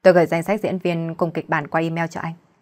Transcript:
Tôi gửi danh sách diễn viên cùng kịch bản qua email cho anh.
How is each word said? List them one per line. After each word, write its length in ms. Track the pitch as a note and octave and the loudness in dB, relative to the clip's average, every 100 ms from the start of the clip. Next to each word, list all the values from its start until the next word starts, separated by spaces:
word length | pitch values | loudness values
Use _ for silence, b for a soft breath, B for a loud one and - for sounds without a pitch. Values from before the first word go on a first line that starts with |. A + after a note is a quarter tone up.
Tôi 120 | C#4+ | 6
gửi 120 | F#3 | 6
danh 180 | D#3+ E3+ | 4 0
sách 180 | E3 G#3+ | -2 -2
diễn 160 | - F#3 | -2 -2
viên 380 | F3 E3+ E3 | -2 -2 -4
cùng 160 | E3 E3+ | -2 -4
kịch 180 | D#3+ - | -4 -4
bản 180 | E3 C#3+ | -4 -2
qua 140 | E3 | -2
email 260 | E3 E3 E3 | -2 -2 -4
cho 140 | - | -6
anh. 120 | E3 E3+ _ _ | -10 -10 _ _